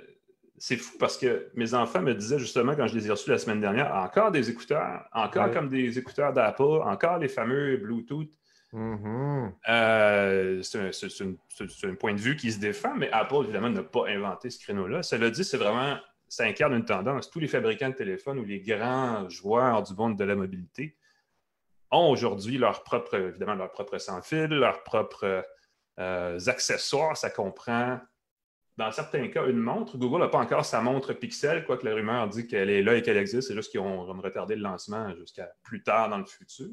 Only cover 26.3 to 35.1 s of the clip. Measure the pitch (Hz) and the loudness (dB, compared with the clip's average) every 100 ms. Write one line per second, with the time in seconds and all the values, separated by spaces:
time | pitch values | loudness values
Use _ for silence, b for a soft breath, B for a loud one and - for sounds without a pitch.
26.3 | 87 92 - - 107 - 139 156 143 110 | -4 -2 -2 0 -2 0 0 0 -2 -6
27.3 | - 101 - - 117 123 127 - _ _ | -4 -6 -6 -4 -2 -2 -4 -10 _ _
28.3 | _ _ _ _ - 110 110 151 151 113 | _ _ _ _ -6 -6 -4 -4 -4 -2
29.3 | 160 131 117 117 190 220 127 123 165 135 | -2 0 0 0 -2 -4 -4 0 2 2
30.3 | 147 120 143 151 117 117 135 135 117 113 | 2 2 2 2 2 2 0 -2 -6 -6
31.3 | - 143 165 156 127 117 110 107 123 107 | -2 0 0 0 -2 0 -2 0 0 -2
32.3 | 107 117 107 98 101 101 117 117 104 98 | -4 -2 0 4 6 6 6 6 2 2
33.3 | 117 131 104 104 110 98 92 90 95 98 | -2 -2 -6 -6 -4 -4 -4 -6 -8 -8
34.3 | 104 92 107 101 90 - 107 107 | -6 -4 -4 -4 -6 -8 -6 -6